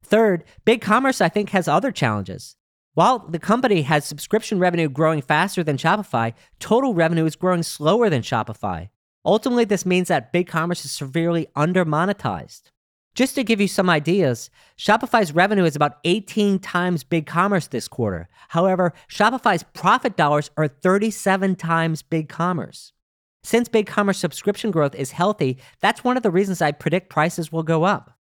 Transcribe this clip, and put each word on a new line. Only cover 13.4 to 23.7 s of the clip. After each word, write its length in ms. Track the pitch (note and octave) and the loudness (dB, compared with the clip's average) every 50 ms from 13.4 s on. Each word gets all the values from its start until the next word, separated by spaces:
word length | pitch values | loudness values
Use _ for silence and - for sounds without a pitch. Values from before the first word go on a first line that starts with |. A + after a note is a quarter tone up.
| A#3+ | 0
give 160 | F#3+ A3 G3 | 0 0 0
you 80 | G3+ F#3 | 0 0
some 220 | - - F#3 F#3 | 0 0 2 2
ideas, 600 | E3+ D3+ D3 D#3+ F3+ G3+ E3+ C3+ A#2+ - - - _ _ _ _ _ - | 2 2 2 0 2 2 2 0 0 -2 -8 -18 _ _ _ _ _ -4
Shopify's 560 | - - G#3 A3+ - - - A3+ G3+ D#3 D3 | 0 2 2 2 2 0 2 0 0 2 2
revenue 300 | E3+ F#3 G3+ G#3+ G3 F3 | 2 2 4 4 2 2
is 120 | E3 C#3 | 2 2
about 220 | D3 D3+ D3 - _ - | 0 -2 -2 -2 _ -2
eighteen 540 | E3+ F3+ A3 G3 - - A3 G#3 G3+ G3 F#3 | 0 0 0 -2 -6 -2 0 2 2 0 -2
times 460 | G3 - - F3 F3 F3+ F3+ D#3 - | -4 -4 -4 -2 0 0 -2 -4 -2
BigCommerce 640 | _ E3+ E3 D3+ - - E3+ F#3 G#3 G3+ F3 - - | _ -2 -2 -2 -2 -2 0 0 2 0 -2 -2 -4
this 200 | - A#2 - - | -8 -8 -8 -8
quarter. 400 | - - A#2+ G#2 F#2 E2 E2 - _ _ - _ | -6 -4 -4 -4 -4 -6 -10 -14 _ _ -18 _
However, 440 | - E3+ F3+ F#3+ F#3 F3+ F3+ E3 - - - _ | 0 2 2 2 2 2 0 -2 -2 -6 -20 _
Shopify's 560 | - - G#3 A3+ C4 B3+ - - F#3+ E3 - _ _ | 0 2 2 2 2 0 0 0 0 0 -4 _ _
profit 420 | - - F#3 A3+ C4 - B3 - | -2 2 2 2 2 0 -2 0
dollars 340 | - D#3 D3 D3 D3 D3 - _ | 0 2 2 2 0 -2 -4 _
are 120 | - D#3 C#3+ | -4 -4 -4
thirty-seven 880 | _ _ - F#3 F#3 G3+ G#3 A3+ G3+ - - G3 F#3+ G3 F#3+ G3 F#3 | _ _ 0 2 2 2 0 -2 -4 -2 0 0 0 2 0 -2 -2
times 460 | - - E3 E3 E3 E3 E3 D#3+ D3+ | -2 -2 -2 0 0 0 0 -2 -4
BigCommerce. 920 | - _ E3 D#3+ D#3 - - - E3+ F3+ F#3 D#3 F#2 B1 - - - - _ _ _ _ _ _ _ _ _ _ | -6 _ -4 -4 -4 -6 -6 -4 -2 -2 -2 -4 -6 -10 -14 -20 -20 -20 _ _ _ _ _ _ _ _ _ _
Since 260 | - - - A#3 B3 | -6 0 0 0 0
BigCommerce 480 | - | 2